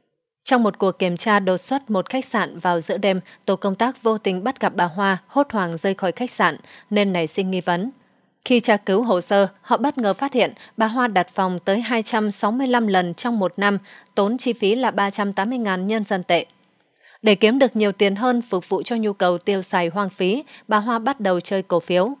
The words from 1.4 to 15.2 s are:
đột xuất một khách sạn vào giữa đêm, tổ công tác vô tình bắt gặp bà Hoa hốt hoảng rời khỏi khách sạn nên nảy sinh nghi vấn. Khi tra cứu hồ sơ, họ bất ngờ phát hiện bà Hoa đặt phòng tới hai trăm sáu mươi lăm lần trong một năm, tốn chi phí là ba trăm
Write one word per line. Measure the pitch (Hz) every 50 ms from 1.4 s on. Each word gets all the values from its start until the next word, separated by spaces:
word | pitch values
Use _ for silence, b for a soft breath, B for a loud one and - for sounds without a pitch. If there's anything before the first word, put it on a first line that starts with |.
đột | 196 185 185
xuất | 175 - - 262 277 277 -
một | 220 190 175 -
khách | - 269 262
sạn | - - 214 185 156 - 170
vào | - 185 175 170
giữa | 160 - 196
đêm, | 180 202 202 190 185 - B B B B
tổ | - 196
công | 180 - 202 190
tác | - 226 247 254 - -
vô | 226 220 214
tình | - 208 185 185 185
bắt | 233 - -
gặp | - 196 -
bà | 190 175
Hoa | 175 156 185 202 196 190 175 -
hốt | _ - - 285 277
hoảng | - 214 185 170 165
rời | 165 - 196 190
khỏi | - - 185 170
khách | - 240 247
sạn | - - 208 170 151 - B B B B B B
nên | 208 202 202 202 185
nảy | 175 165
sinh | 156 - - 196 185
nghi | 190 185
vấn. | 170 - 175 175 190 254 277 b b b b b b b b _ -
Khi | - 254 240
tra | 220 - 220
cứu | 202 - - 190 196 254
hồ | 226 208 180
sơ, | 170 - 214 202 202 190 - _
họ | - - 247
bất | 220 226 285 302 -
ngờ | 233 202 190
phát | - 277 277 -
hiện | 254 196 147 - B B B B
bà | B 220
Hoa | 220 220 262 247 240
đặt | 202 185 175 - -
phòng | - 190 185 180 175
tới | - - 196 214
hai | 240 220 254 226 214
trăm | - - 220 214 214
sáu | 202 - - 208 220
mươi | 254 277
lăm | 254 247 240 226
lần | 214 190 185 180 175 170
trong | - - 247 233 220
một | 190 175 -
năm, | - 202 202 202 190 B B B B B B B
tốn | - 202 202 233 254
chi | - 254 233
phí | - - 190 214
là | 247 262 220
ba | 196 190 202 202
trăm | 196 -